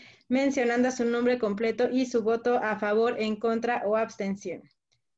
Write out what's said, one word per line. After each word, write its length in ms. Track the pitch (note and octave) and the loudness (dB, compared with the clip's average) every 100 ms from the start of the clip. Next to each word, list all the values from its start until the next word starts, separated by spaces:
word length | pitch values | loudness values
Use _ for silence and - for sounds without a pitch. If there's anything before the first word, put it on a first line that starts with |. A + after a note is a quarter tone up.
| - - - | -14 -20 -2
mencionando 600 | B3+ C#4 C#4 A#3+ A#3+ B3+ | 0 2 2 2 2 2
su 140 | B3+ | 0
nombre 340 | A#3 A#3+ A#3+ B3 | 0 2 2 2
completo 520 | A3 G3+ A3+ A3+ B3 | 0 0 -2 0 0
y 160 | B3+ B3 | 0 0
su 160 | A#3 | 0
voto 340 | G#3+ A#3 B3 A#3+ | 0 0 2 0
a 220 | G#3+ G#3 | 0 -2
favor, 420 | G#3 G#3+ A#3 A#3+ | 0 2 2 0
en 160 | G#3+ G#3 | -2 -2
contra 460 | A3+ A3+ A#3 A#3+ | -2 0 0 -2
o 140 | G3+ A3 | 0 0
abstención. 640 | A3 - G3 G3 G3 D#3+ - _ _ _ _ | -2 -4 -6 -6 -8 -12 -14 _ _ _ _